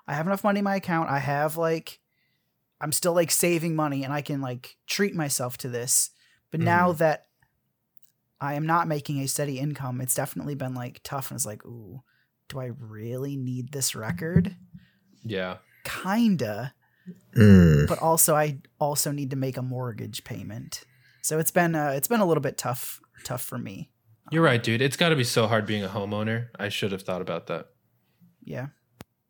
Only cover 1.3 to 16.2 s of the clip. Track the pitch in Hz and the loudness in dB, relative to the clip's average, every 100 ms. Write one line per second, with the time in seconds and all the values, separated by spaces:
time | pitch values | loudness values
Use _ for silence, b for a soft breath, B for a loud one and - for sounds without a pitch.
1.3 | 143 151 160 165 165 - - _ _ _ | 0 0 0 0 -2 -6 -18 _ _ _
2.3 | _ _ _ _ - 147 - 180 175 170 | _ _ _ _ -10 -4 -2 0 2 2
3.3 | - 175 170 165 156 151 139 135 147 139 | 2 2 2 0 0 0 -2 -4 -4 -4
4.3 | 143 131 127 - - - - 202 175 147 | -6 -4 -8 -12 -20 -8 -2 -2 0 -4
5.3 | - 123 - 135 120 123 - - _ _ | -2 -4 -6 -8 -6 0 0 0 _ _
6.3 | _ _ 160 170 175 180 160 160 151 _ | _ _ -2 2 4 4 2 2 0 _
7.3 | _ _ _ _ _ _ _ _ _ _ | _ _ _ _ _ _ _ _ _ _
8.3 | - 139 147 156 170 165 151 143 139 135 | -10 -6 -4 0 2 2 -2 -2 -4 -2
9.3 | - 143 131 147 139 131 123 127 - 139 | -2 -4 -4 -4 -4 -6 -6 -4 -2 -4
10.3 | - 147 135 131 127 123 - - 139 135 | -6 -8 -6 -6 -8 -10 -12 -10 -8 -8
11.3 | 123 107 107 - 117 104 135 _ _ _ | -6 -6 -8 -14 -18 -16 -20 _ _ _
12.3 | _ - 135 127 117 113 107 113 127 139 | _ -14 -10 -10 -12 -14 -12 -10 -8 -6
13.3 | 139 127 127 123 139 131 - 110 175 160 | -6 -6 -6 -8 -4 -4 -4 -6 -6 2
14.3 | 175 175 - - - b b _ _ 113 | 2 2 -2 -20 -20 b b _ _ -6
15.3 | 98 92 92 _ _ - - 180 214 | -4 -4 -8 _ _ -12 -8 -2 2